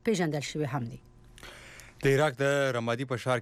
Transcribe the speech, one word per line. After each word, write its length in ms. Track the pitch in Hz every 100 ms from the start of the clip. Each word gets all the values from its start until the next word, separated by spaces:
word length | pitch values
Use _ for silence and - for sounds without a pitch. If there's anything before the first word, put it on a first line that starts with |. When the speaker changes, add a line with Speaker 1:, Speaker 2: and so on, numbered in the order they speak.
| 233
Speaker 1:
پیژندل 360 | 190 160 147 -
شوي 200 | 151 147
هم 180 | 139 120
دي. 80 | 127 - - - - - - - - - -
Speaker 2:
د 140 | 139 135
عراق 200 | 151 123
د 100 | 139 143 135 120
رمادي 300 | 117 120 135
په 40 | 120
ښار 160 | 127 123